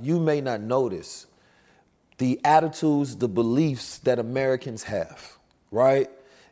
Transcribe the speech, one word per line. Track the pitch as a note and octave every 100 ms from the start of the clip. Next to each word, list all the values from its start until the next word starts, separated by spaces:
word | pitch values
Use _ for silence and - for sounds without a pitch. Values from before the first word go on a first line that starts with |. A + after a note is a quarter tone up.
you | B2+ E3+
may | D#3+ D3
not | C3+ A2
notice | G#2+ C3 B2 F2 - - - _ _ _ _ _ _ _ _ -
the | C3 B2+
attitudes, | D3 D#3 D#3+ - D#3 D3 C#3 -
the | B2
beliefs | G2+ A#2 B2+ D#3+ B2+ - -
that | C3 A#2+
Americans | A2+ B2+ C3+ B2+ C3+ A2
have, | - G2+ E2 - - - _ _ _
right? | G#2+ C3 C#3 C3 - - _ _